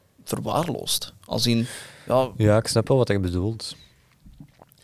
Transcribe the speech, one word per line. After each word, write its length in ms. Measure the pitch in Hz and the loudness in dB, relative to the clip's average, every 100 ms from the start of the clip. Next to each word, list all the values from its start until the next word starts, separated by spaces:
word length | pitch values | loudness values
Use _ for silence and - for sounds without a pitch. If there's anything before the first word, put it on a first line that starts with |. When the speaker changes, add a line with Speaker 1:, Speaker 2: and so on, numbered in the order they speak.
| _ _ | _ _
Speaker 1:
verwaarloosd. 920 | - - 127 - 175 76 - - - - - | -8 -6 -2 -2 -2 -4 -4 -4 -6 -16 -6
Als 220 | 110 120 | -2 2
in, 180 | 117 120 - - - - | 2 0 -8 -18 -14 0
ja. 220 | 127 131 120 | 0 0 2
Speaker 2:
Ja, 200 | 104 104 | 4 4
ik 100 | - | 2
snap 200 | - - | 0 2
wel 100 | 135 | 2
wat 100 | 117 | 2
je 120 | 101 | 0
bedoelt. 560 | 90 90 101 113 - - - _ _ _ - - - _ - _ | 0 -2 -2 -4 -12 -16 -20 _ _ _ -20 -20 -20 _ -20 _